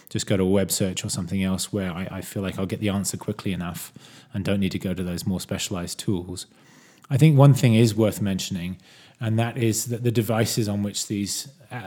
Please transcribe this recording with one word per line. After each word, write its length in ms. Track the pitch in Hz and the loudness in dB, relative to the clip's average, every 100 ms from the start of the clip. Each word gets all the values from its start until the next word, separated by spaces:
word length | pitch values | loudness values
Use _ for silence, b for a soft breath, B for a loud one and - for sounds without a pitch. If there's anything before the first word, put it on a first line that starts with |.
| B | B
just 180 | 107 - | -8 -2
go 80 | |
to 80 | 98 | 0
a 20 | |
web 240 | 92 98 90 | 4 2 2
search 360 | - 98 92 | -2 -2 -4
or 40 | 104 | -6
something 320 | - 90 98 | -6 -4 -2
else 300 | 95 92 - | 0 -2 -2
where 200 | 104 92 | -4 -4
I, 160 | 85 95 | -6 -8
I 100 | 95 | -8
feel 220 | 85 107 | -8 -6
like 160 | 95 92 | -4 -4
I'll 60 | |
get 160 | 95 92 | -6 -2
the 80 | 104 | -2
answer 260 | 98 92 | -2 -4
quickly 380 | 95 - - 101 | -6 -8 -6 -4
enough 400 | 90 87 82 - - B B B | -4 -6 -8 -14 -18 B B B
and 100 | 104 | -6
don't 160 | 95 101 | -2 0
need 140 | 95 | 0
to 60 | 98 | -2
go 140 | 98 | -4
to 100 | 90 | -4
those 220 | 90 87 | -4 -4
more 140 | 98 90 | -4 -4
specialized 580 | - 98 - 92 87 - | -4 -6 -6 -6 -8 -8
tools. 480 | - 90 90 87 - B B B B B B | -4 -4 -4 -12 -14 B B B B B B
I 80 | 139 | 4
think 200 | 156 139 | 6 10
one 160 | 143 | 8
thing 220 | 120 127 | 8 6
is 180 | 113 117 | 6 6
worth 280 | 101 107 - | 4 2 2
mentioning, 560 | 101 92 - 95 87 92 B B B B | -2 -2 -4 -6 -6 -8 B B B B
and 180 | 113 110 | -2 0
that 200 | 117 135 | 0 0
is 300 | 113 107 120 | 0 0 -4
that 160 | 113 | -2
the 80 | 120 | 0
devices 580 | 117 110 113 110 - 104 | 2 2 2 2 0 0
on 120 | 104 | 0
which 260 | 101 - - | -2 -4 -4
these, 420 | 104 98 - - - - | -4 -4 -6 -10 -18 -14
uh, 120 | 120 | -12